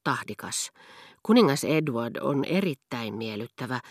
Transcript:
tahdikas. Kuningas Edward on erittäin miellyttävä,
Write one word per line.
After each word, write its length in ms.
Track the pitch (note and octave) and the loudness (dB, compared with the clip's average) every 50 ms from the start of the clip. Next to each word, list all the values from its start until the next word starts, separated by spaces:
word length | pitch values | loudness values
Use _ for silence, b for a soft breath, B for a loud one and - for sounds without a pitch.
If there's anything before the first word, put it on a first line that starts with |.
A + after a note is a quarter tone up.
| - | -2
tahdikas. 680 | D3 C3 - - - G#2 - - F2+ - - - - _ B B B B B B B B B B | -2 -2 -2 -4 -10 -12 -12 -10 -8 -6 -6 -6 -8 _ B B B B B B B B B B
Kuningas 400 | - A3 B3 G#3+ C#3+ C#3 - - | 6 8 8 8 6 4 2 0
Edward 520 | A2 D#3 D#3 D#3+ D3 A#2+ A#2 A#2 A#2+ - - | 2 2 2 2 0 -2 -4 -4 -4 -6 -4
on 240 | C#3 C#3 C#3+ C3+ C#3+ | -2 -2 0 0 0
erittäin 680 | - E3+ F#3+ G3 F3 C3 - _ - B2+ A#2+ A#2 G#2+ G2+ | 0 0 0 0 -2 -4 -6 _ -10 -8 -8 -6 -6 -6
miellyttävä, 640 | A2 A2+ A2 G#2+ G#2 A2+ - _ - C3 A2+ B2+ A#2+ - B | -8 -8 -8 -8 -8 -10 -10 _ -8 -6 -6 -6 -6 -8 B